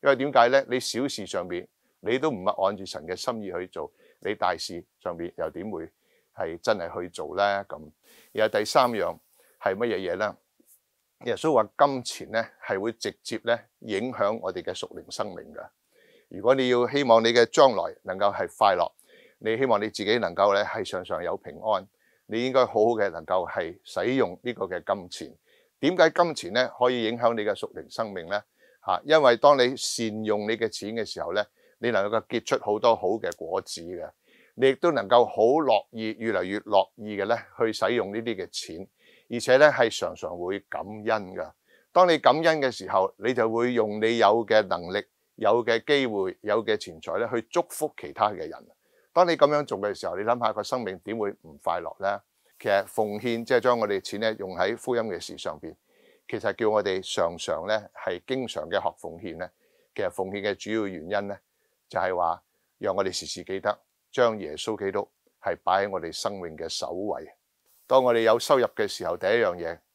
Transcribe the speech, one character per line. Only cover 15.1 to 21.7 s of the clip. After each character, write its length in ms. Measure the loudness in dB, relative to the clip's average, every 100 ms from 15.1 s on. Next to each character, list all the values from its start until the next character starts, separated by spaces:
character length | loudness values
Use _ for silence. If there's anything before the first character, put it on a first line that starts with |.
生 160 | -8 -8
命 40 | -8 -16
嘅。 160 | -18 -18 _ _ _ _ _ _
如 140 | -4
果 120 | 2
你 140 | 2 4
要 180 | 2 2
希 160 | 0
望 180 | 6 6
你 60 | 8
嘅 140 | 4 4
將 260 | 8 6
來 200 | 6 -4 -8
能 120 | -8 -2
夠 160 | 0
係 160 | 0 -6 2
快 200 | 2 4
樂， 120 | 0 _ _ -20 _ _
你 180 | -4 -2
希 100 | 2
望 160 | 2
你 40 | 0
自 180 | -4
己 140 | 0 0
能 140 | 0
夠 220 | 2 4
呢， 100 | 4
係 200 | 0 -4 -6
常 140 | -8
常 180 | -6 -6
有 120 | -4 -6
平 220 | -10 -8
安， 240 | -2